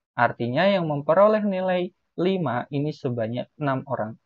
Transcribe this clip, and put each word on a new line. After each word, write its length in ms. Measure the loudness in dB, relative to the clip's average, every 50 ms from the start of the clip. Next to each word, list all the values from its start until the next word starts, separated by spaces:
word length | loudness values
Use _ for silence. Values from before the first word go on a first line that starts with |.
| _ _
Artinya 560 | -2 0 0 0 0 -2 -4 -2 0 2 2
yang 240 | 2 2 0 0 -2
memperoleh 560 | -4 -2 0 2 4 6 6 6 4 2 0
nilai 400 | -2 -2 -2 -2 0 0 0 -2 -4 -8 _ _ _ _ -2
lima 480 | 0 0 0 0 0 -2 -2 -4 -4
ini 240 | -4 -4 -4 -4 -4
sebanyak 560 | -4 -6 -6 -4 -4 -4 -4 -4 -4 -6 -8 -10 _ -6 -4
enam 240 | -2 -2 -4 -4
orang. 320 | -6 -6 -6 -6 -8 -10 -14 _